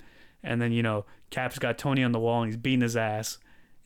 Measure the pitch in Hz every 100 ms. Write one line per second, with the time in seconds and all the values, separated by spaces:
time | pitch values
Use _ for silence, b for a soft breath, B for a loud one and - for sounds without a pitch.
0 | b b b b - 120 120 117 113 107
1 | - b b - 127 - 123 117 143 135
2 | 127 113 117 117 113 113 131 127 120 117
3 | 110 107 107 - b b b b